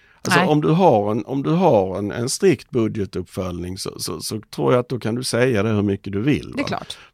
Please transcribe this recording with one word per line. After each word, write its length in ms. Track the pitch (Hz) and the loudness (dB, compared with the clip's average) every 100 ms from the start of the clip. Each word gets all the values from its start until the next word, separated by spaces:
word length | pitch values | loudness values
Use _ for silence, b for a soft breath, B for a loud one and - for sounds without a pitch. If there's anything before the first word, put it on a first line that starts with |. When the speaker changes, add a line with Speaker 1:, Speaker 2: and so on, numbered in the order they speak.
| b b | b b
Speaker 1:
Alltså 180 | - 180 | 0 2
Speaker 2:
Nej. 80 | 185 | 4
Speaker 1:
om 120 | 151 | 2
du 80 | 156 | 4
har 420 | 160 180 110 101 | 4 6 6 2
en, 120 | 110 | -2
om 180 | - 135 | -4 -4
du 80 | 151 | 0
har 480 | 165 180 113 95 92 | 2 4 4 2 -2
en, 120 | 104 | -4
en 160 | 82 120 | -4 -4
strikt 420 | - 196 131 - | 2 2 2 0
budgetuppföljning 1080 | 123 110 110 95 - 90 - 90 87 90 95 | -2 -2 -2 -6 -6 -8 -6 -6 -6 -8 -8
så, 200 | - - | -10 -8
så, 200 | - 82 | -8 -8
så 200 | - 110 | -8 -8
tror 320 | - - 143 | -10 -4 2
jag 80 | 127 | 2
att 80 | 120 | 0
då 100 | 120 | -6
kan 160 | 110 | -4
du 100 | 117 | -4
säga 380 | 127 117 131 107 | -2 0 2 2
det 60 | 110 | 0
hur 140 | 104 | 0
mycket 300 | 101 98 - | 0 -2 -4
du 80 | 98 | -4
vill, 320 | 131 107 - | 0 -2 -2
Speaker 2:
Det 80 | 254 | -8
är 20 | |
Speaker 1:
va? 60 | 285 | -6
Speaker 2:
klart. 300 | - - B B | -8 -10 B B